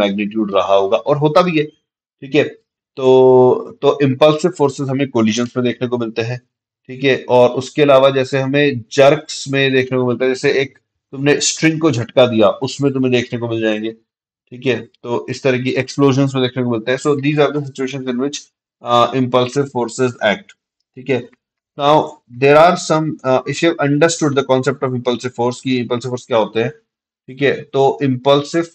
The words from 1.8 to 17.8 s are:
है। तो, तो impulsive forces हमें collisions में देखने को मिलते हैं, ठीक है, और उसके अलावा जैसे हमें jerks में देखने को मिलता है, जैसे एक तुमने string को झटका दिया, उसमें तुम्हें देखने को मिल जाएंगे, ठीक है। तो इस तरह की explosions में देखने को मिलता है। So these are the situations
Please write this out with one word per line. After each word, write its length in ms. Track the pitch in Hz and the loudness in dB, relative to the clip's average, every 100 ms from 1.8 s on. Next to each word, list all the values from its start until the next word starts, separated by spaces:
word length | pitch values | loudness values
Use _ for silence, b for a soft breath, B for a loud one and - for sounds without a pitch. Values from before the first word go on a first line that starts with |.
| _ _ _ _ 139 | _ _ _ _ -2
है। 100 | 147 | 0
तो, 1300 | 127 - _ _ _ - 131 131 131 127 127 - - - | 0 -4 _ _ _ -2 4 6 6 6 4 2 -4 -4
तो 160 | 139 - | -2 0
impulsive 480 | 143 127 156 156 180 - | 0 2 2 2 -2 0
forces 300 | 143 135 135 | -2 -2 -6
हमें 200 | 135 139 | -4 -2
collisions 460 | 117 110 110 120 127 | 0 0 0 -4 -2
में 80 | |
देखने 240 | 123 120 127 | -4 -4 -4
को 100 | 123 | -4
मिलते 240 | 117 117 | -4 -6
हैं, 180 | 117 123 - _ _ _ - | -6 -8 -12 _ _ _ -20
ठीक 160 | 131 | -4
है, 120 | 143 127 - | 0 0 2
और 220 | 123 123 143 | 4 4 2
उसके 240 | - - | -6 0
अलावा 280 | 147 135 135 | 4 6 4
जैसे 300 | 135 127 139 | 2 -2 -4
हमें 400 | 135 143 147 123 110 | -2 0 0 -2 -6
jerks 520 | - 135 156 - - 143 | 4 4 4 -2 -12 -6
में 240 | 135 135 | -2 0
देखने 260 | 131 127 127 | 0 0 -2
को 80 | 123 | -2
मिलता 180 | 120 | 0
है, 60 | 131 | -2
जैसे 220 | 127 143 131 | 0 0 0
एक 180 | 139 - _ _ _ | -2 -8 _ _ _
तुमने 280 | 135 143 143 | -4 0 2
string 400 | - - 160 160 | 0 0 0 2
को 100 | 160 | 0
झटका 360 | 123 113 - 123 | 0 0 2 2
दिया, 220 | 110 101 - 135 | 4 2 2 -6
उसमें 260 | - 139 | -2 -2
तुम्हें 200 | 131 127 | 0 0
देखने 260 | 123 120 120 | 0 -2 -6
को 100 | 117 | -6
मिल 120 | 113 | -4
जाएंगे, 300 | 110 107 110 | -2 -2 -6
ठीक 760 | 113 _ _ _ _ _ 123 127 | -10 _ _ _ _ _ -8 -4
है। 100 | 113 113 _ | -4 -6 _
तो 240 | 117 120 - | -8 -6 -6
इस 120 | 123 | -4
तरह 200 | 135 131 | -2 -2
की 80 | 127 131 | -2 -4
explosions 520 | 123 - 139 131 139 | -6 0 2 2 0
में 80 | 131 | 0
देखने 180 | 127 131 | -4 -2
को 80 | 123 | -4
मिलता 220 | 113 110 | -4 -2
है। 60 | 127 | -4
So 160 | 151 143 | -2 -2
these 140 | 139 151 | -2 0
are 60 | 143 147 | 0 -2
the 60 | 139 | -8
situations 440 | 131 | -8